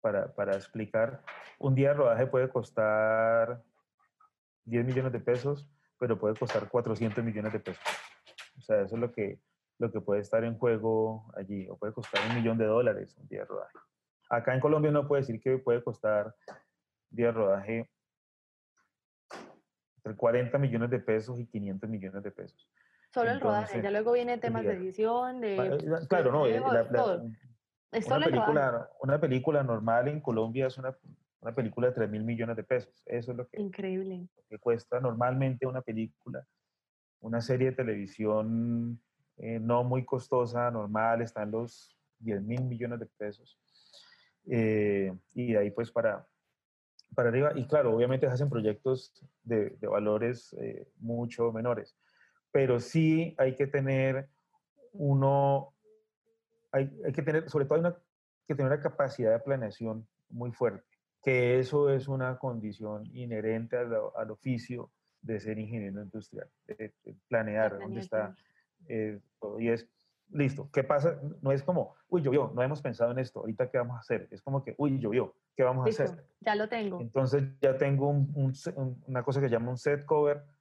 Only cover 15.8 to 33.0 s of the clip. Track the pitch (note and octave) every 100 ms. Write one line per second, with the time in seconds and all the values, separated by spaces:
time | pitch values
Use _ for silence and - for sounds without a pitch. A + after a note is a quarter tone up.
15.8 | A#2+ A2 G#2+ G#2 G#2 - - - _ _
16.8 | _ _ _ G#2+ A#2 A2+ G2+ G2 G2 A2+
17.8 | A#2 _ _ _ _ _ _ _ _ _
18.8 | _ _ _ _ _ - - - _ _
19.8 | _ _ - G#2+ A#2+ A#2+ B2 C#3 C3+ A2+
20.8 | A#2+ A#2+ - A2 A2 B2 A#2+ G#2+ G2+ F#2+
21.8 | G#2+ A2 F#2+ G2 G2+ - F#2+ _ _ _
22.8 | _ _ _ - A#3 B3 - G#3 G#3+ A#3
23.8 | G3+ G3+ A3 A#3+ A#3+ A#3+ A#3 A3+ G#3 F#3+
24.8 | F#3 F#3 A3 A#3+ B3+ B3+ A3 G3 - C#3+
25.8 | D#3 D#3+ D#3+ F#3 C3+ C#3+ C3+ A2+ C4 A#3
26.8 | - A#2+ A#3 F3 - A3 - _ _ _
27.8 | _ A3+ G3 C#4+ D#4 - G#3+ D3+ C3+ A#2+
28.8 | - - C3+ D3 D3+ B2+ C3 D3 C3 A2+
29.8 | A2 A#2 C3 D3+ D3 A2+ A2+ A#2+ C3 C3
30.8 | C3 C3 - - _ _ A2+ A#2 A2 G#2+
31.8 | B2 B2 G#2+ G#2+ A2 A#2 A#2 A2+ G2 B2+
32.8 | - _